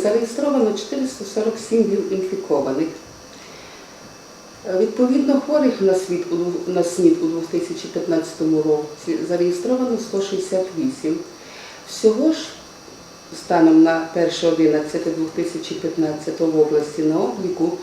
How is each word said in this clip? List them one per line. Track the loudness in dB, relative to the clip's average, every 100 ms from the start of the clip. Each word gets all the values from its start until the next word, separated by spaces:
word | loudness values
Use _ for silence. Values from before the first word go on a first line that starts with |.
зареєстровано | 2 0 0 -2 0 2 2 0
чотириста | -4 -6 -6 -6
сорок | -8 -4 -2 -4 -2
сім | 2
віл-інфікованих. | 2 0 -2 -2 -4 -6 -2 -2 0 -2 -4 -6 -18 -20 -20 -20 -20 -20 -20 -20 -20 -20 -20 -20 -20 -20 -20 -14 -4
Е, | 0
відповідно, | 2 2 2 4 2 2
хворих | 2 2 2 2
на | 2
світ | 2 0 -4 -2
у |
дв-, | -2 -2 -4 -2
на | 0
снід | 0 4 4 4
у | 2
двохтисячі | -2 -4 -4 -4 -8 -8
п'ятнадцятому | -6 -2 -2 -2 -2 0 2
році | 4 2 0 -8 -4 -4 -2
зареєстровано | 0 0 0 0 0 0 -2
сто | -2 -4
шістдесят | -2 -4 -2 -2 -2 -2
вісім. | -4 -2 -4 -4 -6 -16 -20 -18 -18 -18 -14
Всього | 0 2 4 2
ж | 0 -4 -14 -18 -20 -20 -20 -20 -20 -18 -12
станом | -2 4 6 8
на | 6 4 -2
перше | -2 0 0 0
одинадцяте | 4 4 4 0 -4 -4
двохтисячі | -2 -4 -4 -4 -4 -8
п'ятнадцятого | -6 -4 -2 -2 -2 -6 -2 2
в | 4
області | 4 2 0 0
на | 0 2
обліку | 0 -2 -4 -2 -2 -2